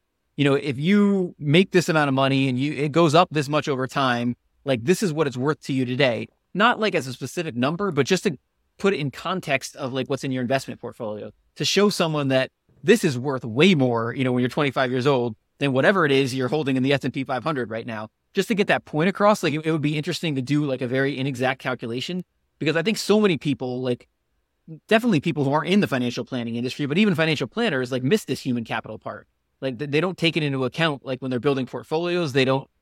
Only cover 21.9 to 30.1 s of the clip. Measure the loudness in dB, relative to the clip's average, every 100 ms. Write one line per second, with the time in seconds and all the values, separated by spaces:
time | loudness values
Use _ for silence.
21.9 | -6 -6 -8 -10 _ _ _ -2 0 0
22.9 | -2 2 4 4 2 -2 -2 -4 -4 -2
23.9 | -4 _ _ _ _ _ _ -20 -20 _
24.9 | 2 4 2 0 0 0 0 2 2 2
25.9 | 0 -2 -4 -6 -6 -6 -6 -6 -6 -4
26.9 | 2 2 2 0 0 -4 -2 -2 -2 -2
27.9 | -2 0 0 -2 -6 -2 -4 -4 -8 -8
28.9 | -12 -12 -14 -18 _ _ _ -8 -6 -2
29.9 | 0 0